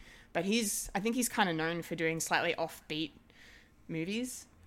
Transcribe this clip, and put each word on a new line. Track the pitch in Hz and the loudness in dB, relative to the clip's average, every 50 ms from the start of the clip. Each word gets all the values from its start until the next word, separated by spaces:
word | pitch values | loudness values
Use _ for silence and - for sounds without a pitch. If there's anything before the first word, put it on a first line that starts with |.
| - - - - - - - | -16 -18 -20 -20 -12 -4 -2
but | 170 170 | 0 2
he's, | 196 220 233 226 196 - - - - - | 4 4 4 4 2 0 -4 -4 -4 -4
I | 202 | -2
think | 196 233 233 | 0 0 0
he's | 262 233 - | 2 0 0
kinda | - 233 208 180 165 | 2 2 2 4 4
known | 156 160 165 170 170 160 | 2 0 0 0 -2 -4
for | - 175 | -4 -2
doing | 165 165 160 165 160 | 0 0 0 2 0
slightly | - - 175 143 143 175 - - | 0 2 2 4 4 2 2 0
offbeat | 165 156 - - - - 156 156 160 - - - - - - - - - - - - - - - - - | -2 -4 -4 -10 -8 -6 -4 -4 -4 -6 -8 -14 -20 -20 -20 -20 -20 -20 -20 -20 -20 -20 -20 -18 -10 -6
movies. | 165 160 165 185 208 233 247 254 - - - - - - - | -4 -2 -2 -2 -2 -2 -4 -4 -8 -10 -14 -18 -20 -20 -10